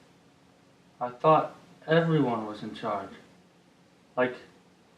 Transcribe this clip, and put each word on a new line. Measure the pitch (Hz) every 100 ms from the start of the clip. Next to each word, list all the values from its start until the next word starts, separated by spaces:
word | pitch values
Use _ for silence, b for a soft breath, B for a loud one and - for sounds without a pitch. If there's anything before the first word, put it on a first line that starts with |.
| _ _ _ _ _ _ _ _ _ -
I | 123
thought | - 160 156 - - - - -
everyone | 160 165 156 127 117 107
was | 104
in | 110
charge. | - 113 101 98 - - _ _ _ _ _ _ _ _ -
Like, | 127 - - - _ _ _